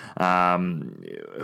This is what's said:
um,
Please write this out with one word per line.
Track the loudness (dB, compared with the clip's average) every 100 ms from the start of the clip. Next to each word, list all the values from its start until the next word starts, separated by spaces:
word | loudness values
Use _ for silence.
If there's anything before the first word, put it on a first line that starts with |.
| -12 0
um, | 4 4 4 4 0 -4 -8 -12 -14 -14 -12 -6